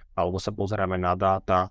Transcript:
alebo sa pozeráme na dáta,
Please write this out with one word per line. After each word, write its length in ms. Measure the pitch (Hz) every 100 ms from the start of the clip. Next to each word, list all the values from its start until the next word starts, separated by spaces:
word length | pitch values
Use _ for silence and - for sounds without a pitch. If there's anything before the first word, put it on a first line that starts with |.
| - -
alebo 240 | 87 95
sa 140 | -
pozeráme 420 | 104 98 101 92 92
na 160 | 90 92
dáta, 500 | 95 95 - 92 92